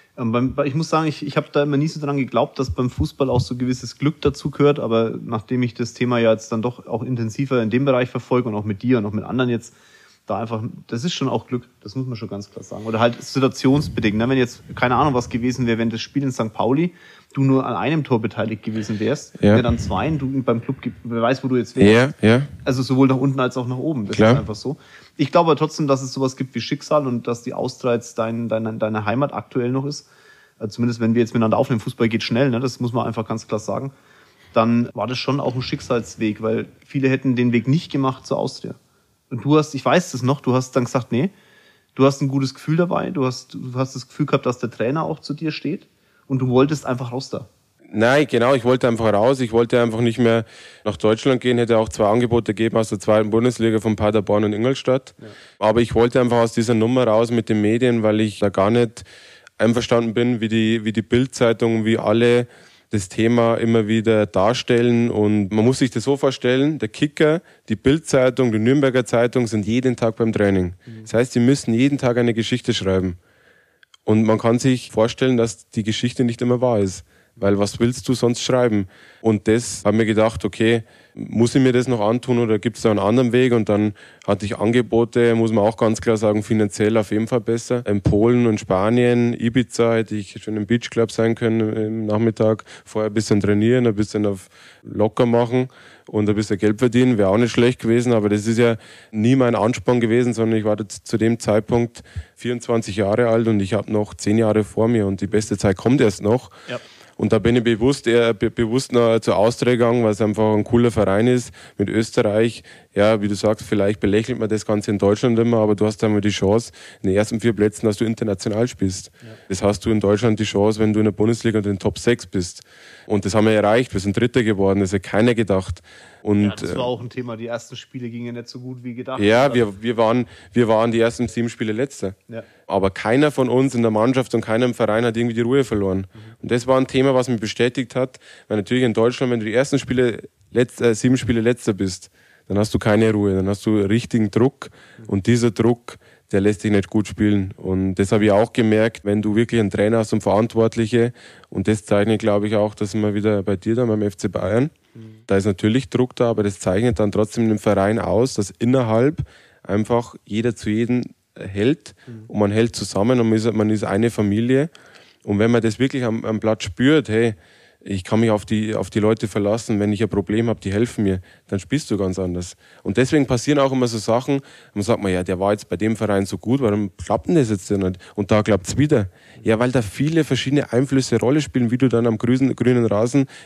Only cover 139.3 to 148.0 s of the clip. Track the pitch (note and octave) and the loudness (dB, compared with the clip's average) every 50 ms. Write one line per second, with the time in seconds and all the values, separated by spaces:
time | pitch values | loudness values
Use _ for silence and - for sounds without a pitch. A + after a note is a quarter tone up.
139.3 | B2 A#2 G#2+ A2 G#2 A#2+ C#3 - - C3+ - - B2+ B2 B2+ A#2+ G#2+ - - - | -2 -2 -2 -2 0 0 0 0 -2 -2 -2 -2 -2 0 0 0 0 -4 -10 -18
140.3 | _ _ _ _ - A2 B2+ B2 - - B2+ A#2+ A2+ G#2+ - B2+ B2+ B2+ - A2+ | _ _ _ _ -2 0 0 0 -2 0 0 0 2 2 2 2 2 2 0 0
141.3 | A#2+ A2+ A2 A#2 B2 A#2+ - - G#2+ F#2 G2+ F#2+ F2+ - - - _ _ _ _ | -2 0 2 0 0 0 -2 -4 -2 0 -2 -4 -4 -8 -14 -20 _ _ _ _
142.3 | _ _ _ _ G2 G2+ G#2+ G#2+ - G#2 - A2 G#2 G#2+ A2+ A2 G#2+ G#2 G2+ G2+ | _ _ _ _ 0 0 0 0 0 -2 0 2 2 4 4 2 2 2 0 0
143.3 | F#2+ F#2+ F#2 F#2+ G2+ G2 - A2 G#2+ G#2+ G2+ F#2+ G#2+ A#2 - - - A#2 A2 G2+ | 0 0 0 -2 -4 -2 -2 0 0 2 2 2 0 0 0 -2 -2 0 0 0
144.3 | - A2+ A#2 C3+ - _ - - - - - - - - A#2 - F#2 G2+ F#2 - | 2 2 2 2 0 _ -14 -20 -20 -20 -20 -20 -20 -20 -8 -4 -4 -2 0 0
145.3 | A#2+ A#2+ A#2 A#2+ G2+ - A2 A#2 B2 A#2+ _ - - - _ _ _ _ _ _ | 0 2 2 0 0 2 2 0 0 0 _ -14 -20 -20 _ _ _ _ _ _
146.3 | - G2 G2 G#2 G#2+ - - A2 G#2 G2+ F#2+ - - A2 G2 - - - G#2+ G#2 | -2 0 2 2 0 0 -2 0 0 0 0 0 -2 -2 -2 -2 -2 -2 0 2
147.3 | G#2 G2+ F#2+ F#2+ - - - F#2 F#2 F#2 F#2+ F#2+ F#2 - | 2 2 0 -2 -8 -10 -6 -4 -2 -2 -2 -2 0 -2